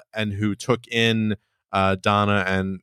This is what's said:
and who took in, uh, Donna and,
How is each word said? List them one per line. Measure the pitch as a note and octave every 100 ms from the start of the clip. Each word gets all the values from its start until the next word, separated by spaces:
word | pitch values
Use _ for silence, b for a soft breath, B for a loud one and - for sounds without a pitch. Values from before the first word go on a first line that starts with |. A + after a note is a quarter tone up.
| -
and | A2 G#2+
who | G2+ G#2 G2+
took | - A#2 -
in, | A#2 A2+ A2+ G#2+ G2+ _ _ _
uh, | G2 F#2+ F#2+
Donna | G#2+ G#2 G#2 G2+ F#2
and, | F#2+ F#2+ F#2+